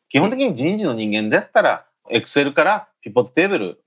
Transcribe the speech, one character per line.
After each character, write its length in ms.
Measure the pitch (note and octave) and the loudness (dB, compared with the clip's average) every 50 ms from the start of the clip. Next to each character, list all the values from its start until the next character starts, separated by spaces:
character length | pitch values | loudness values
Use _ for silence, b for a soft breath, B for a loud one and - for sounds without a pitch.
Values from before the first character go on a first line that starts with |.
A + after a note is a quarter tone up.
| _ - | _ -2
基 120 | - C#3 | 0 0
本 100 | F3 G#3+ | 2 2
的 80 | C4 C4 | 0 0
に 160 | C#4 A#3+ D3+ | 0 0 0
人 220 | A#2+ C3 E3+ G#3 | -2 -2 -2 -2
事 80 | G#3+ G#3 | -2 -2
の 100 | D3+ A#2 | -4 -4
人 180 | A2+ G#2+ G#2 | -2 -2 -2
間 160 | G#2 G#2+ G#2+ G#2+ | -2 -2 0 0
だ 100 | C#3+ G3 | 0 0
っ 120 | G#3 - | 0 0
た 100 | - - | 0 2
ら、 240 | F#3 C3+ F#2+ - - _ _ _ _ - | 2 2 0 -2 -6 _ _ _ _ -4
Excel 400 | A#2 A2+ - - - - C3+ C#3 | -2 -2 -2 0 0 0 0 2
か 120 | C3+ E3 D3+ | 2 2 2
ら 240 | F#3 G#3+ G3+ - - _ _ | 2 0 0 -4 -10 _ _
ピ 80 | - A#2 | -20 -2
ボ 100 | G#2 B2 | 0 0
ッ 40 | A#2+ | 0
ト 60 | - | 0
テ 160 | _ D#3 F3+ | _ 0 0
ー 20 | G3+ | 0
ブ 100 | G3 C#3+ | 0 -2
ル、 240 | G2+ F2 - - _ | -4 -6 -8 -12 _